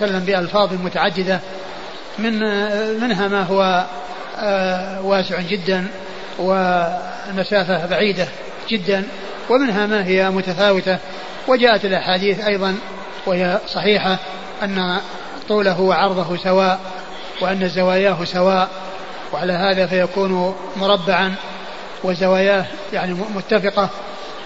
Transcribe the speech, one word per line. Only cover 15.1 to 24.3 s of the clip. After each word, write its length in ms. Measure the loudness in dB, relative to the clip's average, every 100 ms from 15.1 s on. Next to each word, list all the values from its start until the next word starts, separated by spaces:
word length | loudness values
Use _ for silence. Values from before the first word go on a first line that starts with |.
| -12 -12 -10 0
طوله 320 | 2 4 4
وعرضه 560 | 4 4 4 2 -2 -2
سواء، 440 | 2 4 4 2 -4 -12 -12 -12 -10 -4
وأن 280 | -2 0 0
زواياه 560 | 2 4 4 4 2
سواء، 440 | -2 2 4 4 2 -4 -10 -10 -12 -12 -8
وعلى 200 | -4 -2
هذا 340 | 0 2 2 2
فيكون 680 | 2 2 2 0 2 0 -2 -8 -2
مربعا 580 | 2 2 4 2 2 -2 -8 -12 -12 -12 -12 -6
وزواياه 600 | -2 2 4 4 4 4 0 -8 -6
يعني 220 | -4 -2
م-، 120 | -4 -4 -4
متفقة. 520 | 2 2 2 2 0 -2 -10 -12 -12